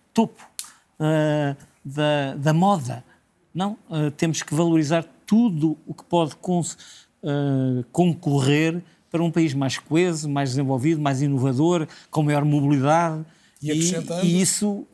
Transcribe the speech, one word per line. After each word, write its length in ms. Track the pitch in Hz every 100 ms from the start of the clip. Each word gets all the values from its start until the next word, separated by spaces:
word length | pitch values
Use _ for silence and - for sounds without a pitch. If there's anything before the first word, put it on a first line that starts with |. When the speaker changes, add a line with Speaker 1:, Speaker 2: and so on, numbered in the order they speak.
| _
Speaker 1:
topo, 340 | - 226 - - - - _ _ -
eh, 560 | 156 156 151 151 143 139 - _
da, 500 | - 139 151 147 139
da 180 | 147 143
moda. 520 | 160 190 196 123 120 - _ _ _ _
Não, 240 | 165 196 220 -
eh, 200 | 160 151
temos 320 | 147 165 147
que 120 | -
valorizar 500 | 147 170 160 143 165 151 _ -
tudo 500 | 214 240 160 160 156 -
o 80 |
que 100 | 160
pode 320 | - 175 156 -
cons-, 400 | - 175 160 - - - _ _
eh, 600 | 151 143 143 135 131 127 120
concorrer 920 | - 180 156 151 143 131 147 160 170 180 _ _
para 120 | 165
um 80 | 170
país 240 | 165 160
mais 240 | 135 135 -
coeso, 500 | - 156 180 160 151
mais 220 | 143 139
desenvolvido, 500 | 127 135 135 143 165
mais 220 | 147 131
inovador, 640 | 147 139 135 127 160 175 151 - -
com 120 | 151
maior 220 | 147 147
mobilidade. 800 | 147 147 143 143 135 160 170 156 156 _ _ -
Speaker 2:
E 60 | 147
Speaker 1:
E, 20 |
Speaker 2:
acrescentando 540 | 156 170 165 143 170 185
Speaker 1:
e 140 | 175
isso, 460 | 180 - 208 202 -